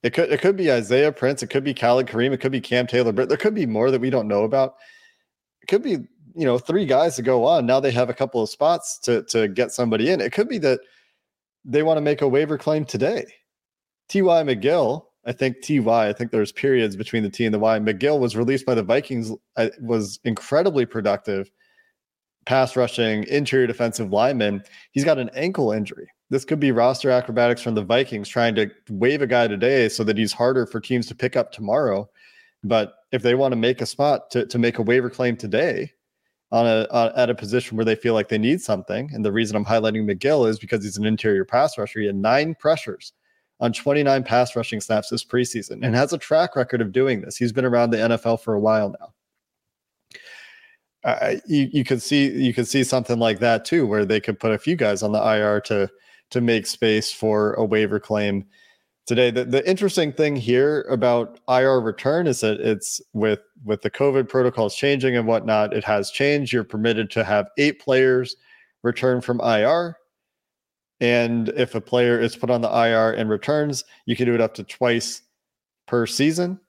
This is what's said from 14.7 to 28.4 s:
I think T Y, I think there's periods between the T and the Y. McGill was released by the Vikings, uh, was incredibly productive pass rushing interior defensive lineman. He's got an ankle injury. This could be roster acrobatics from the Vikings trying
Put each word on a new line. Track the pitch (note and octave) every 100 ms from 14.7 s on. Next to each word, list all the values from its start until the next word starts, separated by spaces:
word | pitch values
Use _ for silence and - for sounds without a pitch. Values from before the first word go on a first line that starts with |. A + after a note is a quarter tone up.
| E3+ A#2+ D3+ _ _ A#2+
I |
think | B2+ C3 B2
T | - D3
Y, | A2+ A#2 G#2+
I |
think | G#2 A#2+
there's | A2+ G2+
periods | - C#3 B2+ A2+ F#2+
between | A2 A#2
the | G#2
T | - A2+
and |
the | G#2+
Y. | A2 A2
McGill | G#2+ G2 C#3 D3
was | B2 A2
released | A#2 C3+ C3
by |
the | A#2
Vikings, | F#2+ C#3 C#3+ B2+ A2 A2 _ -
uh, | A2+ -
was | A#2+ A#2 G2+ -
incredibly | A#2+ G#2+ - D3 F#3+ D3 A#2
productive | A2+ G#2 G2+ - G2 G2 _ _ _ _ _ _ _ _ _ -
pass | C3 C3 B2+
rushing | A#2+ - A2+ G#2+ G#2+
interior | C#3+ C#3+ C3+ B2
defensive | A2+ A#2 A2 G#2
lineman. | G2+ B2 C3 G#2 G2+ - - -
He's | C#3 D3
got | C#3+
an | A#2 B2+
ankle | E3 F#3+ A#2+
injury. | G#2+ G#2+ - - _ _
This | C3+
could | - D3+
be | C#3+
roster | A#2+ B2 C3 C#3
acrobatics | B2 B2 A2+ A#2+ A#2+
from | A#2+ G#2+
the |
Vikings | F#2+ A#2 C3+ A2 G2+
trying | -